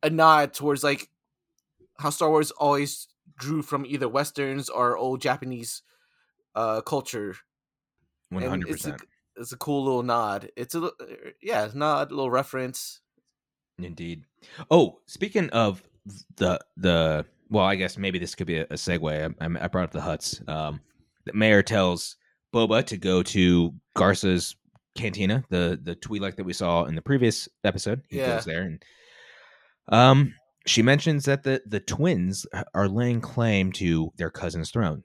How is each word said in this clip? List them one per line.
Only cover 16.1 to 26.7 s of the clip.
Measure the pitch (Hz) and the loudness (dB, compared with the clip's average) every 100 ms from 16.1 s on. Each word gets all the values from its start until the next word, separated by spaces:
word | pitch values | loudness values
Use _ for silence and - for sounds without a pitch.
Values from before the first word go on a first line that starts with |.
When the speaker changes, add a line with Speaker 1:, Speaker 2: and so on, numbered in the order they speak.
| 98 - - | -20 -20 -2
Speaker 2:
the, | 92 90 - - | -2 -2 -6 -2
the, | 92 85 80 76 73 _ _ | 2 4 2 0 -4 _ _
well, | 107 | 0
I | 95 98 | 2 2
guess | 92 - | -2 -4
maybe | 98 92 | -4 -4
this | 85 | -6
could | - 90 | -8 -4
be | 82 | -4
a, | |
a | 78 | -4
segue. | 78 - 87 80 76 78 - | -6 -4 -2 -2 -2 -4 -6
I, | |
I, | 80 85 | -6 -4
I | 87 | -4
brought | 90 | -4
up | 90 | -4
the | - | -6
Hutts. | 82 80 - - - | -6 -6 -6 -10 -10
Um, | 78 76 76 _ _ _ _ | -8 -6 -8 _ _ _ _
the | - | -8
mayor | 104 110 101 | 2 6 6
tells | 98 110 92 87 - - _ _ _ | 6 2 2 0 -6 -12 _ _ _
Boba | 117 113 110 - | 0 4 2 0
to | 104 | -4
go | 95 92 | 0 2
to | 90 98 90 87 85 - _ - | 2 4 6 6 4 -2 _ 2
Garsa's | 92 95 98 90 85 - _ _ _ - | 4 4 2 0 -2 -12 _ _ _ -8
cantina, | 113 90 95 117 131 | -6 -2 0 0 0
the, | 90 85 90 | 0 0 -2
the | 87 85 | -8 -12
Twi'lek | - 107 98 92 | -8 -6 -6 -8
that | |
we | 95 | -8
saw | 85 90 | -4 0